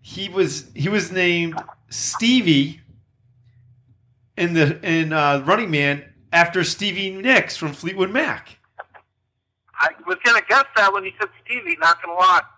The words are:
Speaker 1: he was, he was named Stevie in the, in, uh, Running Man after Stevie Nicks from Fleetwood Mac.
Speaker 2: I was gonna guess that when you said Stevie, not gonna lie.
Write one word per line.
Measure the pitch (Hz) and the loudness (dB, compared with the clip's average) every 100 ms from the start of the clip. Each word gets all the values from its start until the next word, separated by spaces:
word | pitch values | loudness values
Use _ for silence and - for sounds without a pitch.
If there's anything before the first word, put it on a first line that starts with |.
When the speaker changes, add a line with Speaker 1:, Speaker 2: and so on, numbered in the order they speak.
Speaker 1:
he | - 185 196 | -16 -12 -6
was, | 185 165 - - - | 0 0 -2 -12 -6
he | 160 | -2
was | 208 175 | -2 -2
named | 185 175 175 170 165 - - _ | 0 0 0 -2 -6 -14 -20 _
Stevie | - - - 226 254 180 143 143 - _ _ _ _ _ _ _ _ _ _ _ _ _ _ _ - | -8 -6 -2 2 2 4 2 2 -6 _ _ _ _ _ _ _ _ _ _ _ _ _ _ _ -6
in | 170 | -2
the, | 165 143 - - | 2 2 0 -2
in, | 165 156 | -2 0
uh, | 160 147 143 135 | 2 2 2 0
Running | 214 214 | 0 0
Man | 151 143 143 - _ _ | 0 0 -2 -10 _ _
after | 170 170 185 160 | 2 2 0 -4
Stevie | - 202 185 190 | -4 -6 -4 -6
Nicks | 190 240 247 - - | -4 2 2 0 -8
from | 156 | -8
Fleetwood | 143 165 190 185 | -8 -10 -4 -2
Mac. | 233 311 120 - - _ - - - _ _ _ _ _ _ _ - | -2 -4 -6 -14 -20 _ -20 -20 -20 _ _ _ _ _ _ _ -4
Speaker 2:
I | 156 - 170 | -4 -4 -8
was | 180 247 | -2 2
gonna | 233 - | 2 4
guess | 247 269 220 | 2 2 2
that | 196 | 2
when | 196 185 | 0 -6
you | - | -8
said | 202 _ - | -8 _ -10
Stevie, | 247 185 165 | -10 -6 0
not | 160 170 | 2 0
gonna | 175 175 | -2 2
lie. | 185 170 - | 4 4 0